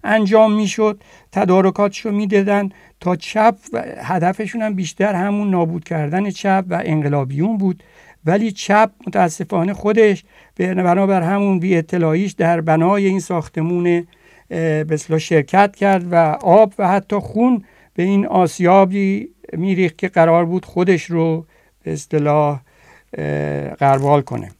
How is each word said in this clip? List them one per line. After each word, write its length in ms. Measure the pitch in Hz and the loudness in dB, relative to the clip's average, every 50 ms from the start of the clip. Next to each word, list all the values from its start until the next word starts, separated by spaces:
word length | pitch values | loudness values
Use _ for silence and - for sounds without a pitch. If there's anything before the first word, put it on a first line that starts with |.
| - | -2
انجام 500 | 202 208 220 214 190 220 220 220 220 208 | 0 0 0 2 4 4 4 4 4 4
می‌شد، 480 | 214 214 196 - - 214 214 208 202 _ _ - - _ _ | 0 -2 -4 -2 0 -2 -2 -2 -4 _ _ -20 -20 _ _
تدارکاتش 760 | - 190 208 180 185 190 190 190 190 - 202 202 202 - - | -4 -2 0 2 2 4 4 2 0 0 -2 -2 -2 -6 -6
رو 60 | 226 | -4
می‌دادن 580 | 202 208 214 196 214 202 196 208 202 202 202 190 - - - _ _ _ | -4 -2 -2 0 0 0 2 2 0 0 -2 -4 -8 -12 -20 _ _ _
تا 160 | - 180 180 | -4 -4 -4
چپ 400 | 170 - - - 214 214 226 233 - _ - - | -4 -6 -6 -2 2 2 2 2 0 _ -10 -8
و 100 | - - - - - - | -8 -8 -8 -12 -14 -8
هدفشون 580 | 117 180 185 165 180 190 - 214 196 - 233 | -4 -2 0 0 -2 -2 -2 -8 -8 -6 -6
هم 120 | 220 214 202 | -6 -4 -4
بیشتر 400 | 185 185 156 - _ 196 208 208 | -4 -6 -6 -2 _ -2 0 0
همون 360 | 175 185 202 202 208 208 202 | -2 -2 -2 -2 -2 0 0
نابود 340 | 190 180 170 160 165 175 160 | 0 0 0 0 -2 -8 -8
کردن 460 | - 175 160 151 147 156 185 202 202 | -6 -4 -4 -4 -2 -2 -2 -2 -2
چپ 360 | 185 - - 196 190 190 190 180 | -6 -4 -2 0 0 0 0 -2
و 120 | 175 170 - | -6 -4 -2
انقلابیون 720 | - 156 156 147 143 139 143 139 131 139 143 165 214 226 | -2 -2 0 0 0 -2 -2 -2 -4 -2 -2 -2 -2 0
بود، 260 | 208 190 190 175 - _ _ _ - - - - _ _ | 0 0 -2 -2 -4 _ _ _ -20 -20 -20 -20 _ _
ولی 260 | 156 175 202 220 226 | -2 0 0 0 -2
چپ 380 | 202 - - - 202 208 220 214 _ _ - | -4 -6 -4 2 4 4 4 2 _ _ -14
متاسفانه 680 | 196 - 202 185 170 160 - 190 - 202 175 165 190 202 | -6 0 0 0 0 -2 -6 -10 -4 -2 -2 -2 -2 -4
خودش 500 | - - 208 214 226 220 214 196 180 - _ _ - _ _ _ | -4 -2 0 4 4 4 4 4 0 -6 _ _ -20 _ _ _
به، 180 | - 180 185 185 | -4 -4 -2 -2
بنابر 480 | 185 185 175 175 190 196 196 196 185 | 0 0 2 2 2 2 2 2 0
همون 380 | 170 165 196 202 202 202 190 180 | 0 0 0 0 0 0 0 0
بی 160 | 165 185 190 | 0 0 0
اطلاعیش 540 | 170 160 - - 180 165 160 156 170 202 196 | 0 0 -2 -2 -2 0 0 0 0 -2 -4
در 300 | - - 175 165 170 170 | -4 -2 0 0 0 0
بنای 440 | 160 160 160 160 165 180 202 202 196 | 0 0 2 2 2 2 2 2 2
این 140 | 190 190 196 | 0 0 0
ساختمون، 680 | - - 185 170 151 - _ 165 156 165 175 175 175 | -2 -4 -6 -6 -6 -6 _ -4 -4 -2 -2 0 2
اه، 160 | 175 175 170 175 175 _ _ _ _ _ _ _ _ 175 165 165 160 151 156 156 | 2 0 0 -2 _ _ _ _ _ _ _ _ _ -8 -4 -2 -2 -2 -2 -2
به 100 | 156 160 | -2 -4
اصطلاح 260 | 151 - - 160 160 | -6 -4 -2 -4 -4
شرکت 560 | 156 - 170 156 139 - - 190 202 202 202 | -2 2 0 0 0 2 2 2 2 2 0
کرد 380 | - 196 196 196 190 175 175 175 | -2 0 2 2 2 0 0 2
و 20 | 170 165 156 151 - | 2 2 2 0 -2
آب 320 | - 180 170 208 220 208 196 | 2 4 6 6 6 4 2
و 100 | - 202 | -4 -2
حتی 280 | 175 190 202 196 _ 208 | 0 0 0 -2 _ -6
خون 480 | 202 196 - - 214 240 254 254 220 - _ _ _ _ _ _ | -6 -6 -4 -2 0 2 2 0 0 -4 _ _ _ _ _ _
به 100 | - 175 | -4 -2
این 220 | 190 202 196 196 | 0 0 0 0
آسیابی 1040 | - - 190 180 160 - - 180 170 185 196 196 185 190 202 196 190 196 208 233 - _ _ - - - | 0 0 0 0 0 0 0 2 4 4 4 4 2 0 -2 -2 -2 -2 -4 -6 -10 _ _ -20 -12 -8
می‌ریخت 440 | 165 175 196 190 175 185 185 - | -4 -2 -2 0 0 0 -2 -2
که 100 | - - | -4 -8
قرار 380 | 185 _ 175 165 165 165 170 175 | -4 _ 2 4 4 4 2 2
بود 200 | 165 175 185 - | 0 -2 -6 -6
خودش 380 | - - 175 180 180 185 160 - | -6 -4 -2 2 2 2 0 0
رو 420 | - 170 165 165 165 160 160 160 _ _ _ _ _ _ _ _ | -4 -2 -2 0 0 -2 -4 -8 _ _ _ _ _ _ _ _
به 100 | 160 160 | -8 -8
اصطلاح، 680 | 151 - _ - 151 147 147 147 151 151 147 147 135 _ _ _ _ _ _ - _ _ _ - | -8 -8 _ -4 -2 0 2 2 2 2 0 -2 -6 _ _ _ _ _ _ -20 _ _ _ -10
اه، 520 | - 76 73 73 73 73 - 73 71 73 139 | -8 -6 -4 -4 -2 -2 -4 -4 -6 -6 -8
غربال 520 | 151 _ 139 139 135 135 135 143 147 147 | -6 _ 0 2 2 2 2 2 0 0
کنه. 300 | 135 - 127 117 101 95 - | 0 -4 -10 -10 -10 -12 -18